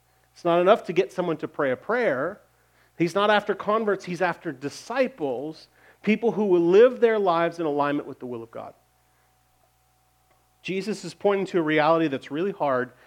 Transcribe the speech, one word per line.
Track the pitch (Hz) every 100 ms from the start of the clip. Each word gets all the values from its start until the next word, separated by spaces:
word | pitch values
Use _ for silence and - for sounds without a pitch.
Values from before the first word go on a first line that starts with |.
| _ _ _
It's | -
not | 175 170
enough | 180 233
to | -
get | 175 190
someone | - 180 156
to | 156
pray | - 139
a | 123
prayer. | - 240 214 127 160 208 _ _ _ _ _ -
He's | 165
not | 196 208
after | 208 208
converts, | 196 196 214 214 190
he's | - 170
after | 180 165 175
disciples, | 131 139 - - 247 254 - 143 120 151 156 - _ _ _
people | - 214 233
who | 175
will | 208 175
live | 170 190 254 220
their | 226 220
lives | 190 165 170 165
in | 160
alignment | 143 143 143 -
with | 131
the | 127
will | 120
of | 113
God. | 120 107 - _ _ _ _ _ _ _ _ _ _ _ _ _ _ _ _ _ _
Jesus | - 190 202 196
is | 170
pointing | - 202 196 185
to | 185
a |
reality | 151 156 151 165 160
that's | 135 -
really | 143 196
hard | - 143 127 127 _